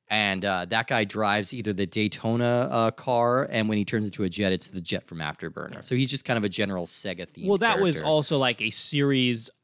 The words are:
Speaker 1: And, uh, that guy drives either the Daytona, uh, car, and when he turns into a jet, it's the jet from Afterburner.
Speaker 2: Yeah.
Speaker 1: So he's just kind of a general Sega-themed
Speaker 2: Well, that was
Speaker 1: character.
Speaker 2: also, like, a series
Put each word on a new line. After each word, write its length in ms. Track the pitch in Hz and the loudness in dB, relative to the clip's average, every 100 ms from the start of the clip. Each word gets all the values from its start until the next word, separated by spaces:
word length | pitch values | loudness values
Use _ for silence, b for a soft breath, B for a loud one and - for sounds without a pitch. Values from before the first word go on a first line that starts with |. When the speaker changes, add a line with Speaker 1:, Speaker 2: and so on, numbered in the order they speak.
| - | -2
Speaker 1:
And, 380 | 107 104 95 98 | 0 2 0 0
uh, 200 | 92 87 | -2 0
that 200 | 113 117 | 0 2
guy 180 | 120 | 0
drives 480 | 104 104 104 104 98 | 0 0 2 2 0
either 220 | 127 104 | -4 -2
the 140 | 95 95 | -2 -2
Daytona, 800 | 110 107 - 113 117 120 120 131 | 0 0 0 0 2 2 2 2
uh, 200 | 120 113 | 2 0
car, 560 | - - 120 120 127 147 | 0 0 2 4 2 0
and 180 | 117 107 | 0 0
when 120 | 107 | 0
he 60 | 95 | 0
turns 200 | 113 107 | -2 -2
into 180 | 101 | -2
a 60 | 95 | -2
jet, 220 | 90 98 | 0 0
it's 140 | 92 - | 0 -4
the 140 | 92 | -8
jet 220 | 82 95 | -6 -6
from 140 | - 82 | -6 -8
Afterburner. 560 | 76 - 82 76 73 | -6 -6 -10 -10 -12
Speaker 2:
Yeah. 80 | 80 | -12
Speaker 1:
So 140 | - 127 | -2 0
he's 160 | 131 | 0
just 140 | 135 - | 0 0
kind 120 | 117 | 0
of 60 | |
a 60 | 104 | 0
general 360 | 92 101 92 85 | 0 -2 -2 -2
Sega-themed 640 | - 98 90 90 - 190 | -4 -4 -6 -10 -6 0
Speaker 2:
Well, 100 | 196 | 2
that 220 | 226 196 | 2 2
was 160 | 185 143 | 2 0
Speaker 1:
character. 120 | 151 | 2
Speaker 2:
also, 300 | 151 143 143 | 2 2 2
like, 240 | 127 117 | 2 0
a 80 | 113 | -4
series 800 | - - 147 143 135 123 117 113 - | -4 -2 0 2 4 2 0 -6 -12